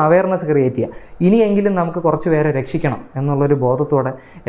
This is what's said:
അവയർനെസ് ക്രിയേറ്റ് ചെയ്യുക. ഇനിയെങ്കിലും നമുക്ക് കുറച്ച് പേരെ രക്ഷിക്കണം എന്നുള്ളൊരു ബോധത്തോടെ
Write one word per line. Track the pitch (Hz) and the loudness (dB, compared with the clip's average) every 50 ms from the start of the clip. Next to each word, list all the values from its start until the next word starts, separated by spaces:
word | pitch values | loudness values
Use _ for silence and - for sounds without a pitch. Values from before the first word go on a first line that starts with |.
| 151 | 4
അവയർനെസ് | 156 170 185 185 185 190 180 170 151 | 4 4 4 2 2 -2 -2 0 0
ക്രിയേറ്റ് | 151 143 127 127 - 117 | 0 2 2 0 0 -2
ചെയ്യുക. | 110 - - - - - - - 170 | -4 -4 -6 -12 -18 -16 -4 0 2
ഇനിയെങ്കിലും | 185 214 233 220 202 202 202 202 208 190 180 | 4 4 4 4 2 2 0 0 0 0 0
നമുക്ക് | 170 165 - 175 165 | -2 -2 -4 -2 0
കുറച്ച് | 160 151 151 - 175 156 | 0 0 0 0 0 0
പേരെ | 151 147 151 135 135 | 2 2 0 0 -2
രക്ഷിക്കണം | 131 - - - - 139 113 - - - - 135 | -4 -4 -4 -2 -2 -2 -4 -6 -10 -10 -8 -6
എന്നുള്ളൊരു | 139 147 143 139 143 143 147 131 127 | -4 -2 0 0 0 2 2 2 2
ബോധത്തോടെ | 123 131 139 147 147 147 135 123 131 131 - - - - - - | 0 0 0 0 0 0 -2 -2 -2 -6 -10 -14 -20 -20 -10 -4